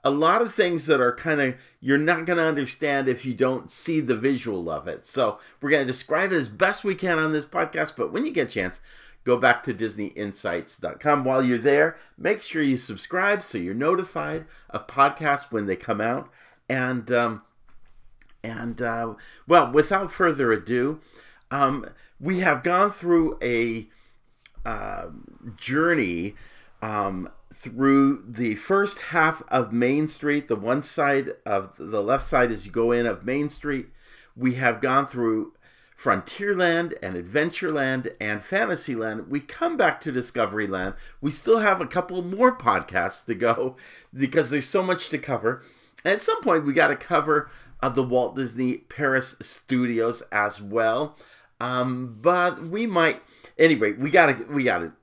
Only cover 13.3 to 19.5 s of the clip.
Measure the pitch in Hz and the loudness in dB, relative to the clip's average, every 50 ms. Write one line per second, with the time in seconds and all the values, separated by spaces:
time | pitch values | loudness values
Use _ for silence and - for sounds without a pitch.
13.3 | 208 185 - - - 104 87 90 98 117 139 160 185 180 180 - - 160 151 147 | 0 0 -4 -8 -6 -6 -4 -4 -4 0 2 2 2 2 0 -4 -8 -8 -6 -6
14.3 | 156 165 156 - - - - - - 107 - - - 139 139 143 - - 156 147 | -6 -8 -10 -12 -20 -20 -20 -10 -10 -10 -10 -4 2 4 4 4 4 0 0 0
15.3 | 143 139 - - 113 110 104 98 92 - - - 110 104 107 117 123 139 143 - | 0 0 -2 -4 -4 -2 -2 -2 -4 -4 -2 -4 -2 0 0 -2 -2 -2 -6 -12
16.3 | _ _ - _ _ _ _ - 131 131 127 127 127 123 110 120 123 120 120 113 | _ _ -20 _ _ _ _ -4 -2 -2 0 -2 -2 -4 -2 0 2 2 2 0
17.3 | 110 101 _ _ _ _ - - - - - - - - - - - _ - _ | -4 -6 _ _ _ _ -20 -20 -20 -20 -20 -20 -20 -20 -20 -20 -20 _ -20 _
18.3 | - _ - 113 113 117 120 117 117 117 123 117 117 117 117 113 104 - - - | -20 _ -12 -10 -8 -6 -8 -8 -6 -4 -4 -4 -2 -4 -4 -6 -8 -12 -18 -20
19.3 | - - _ - | -20 -20 _ 6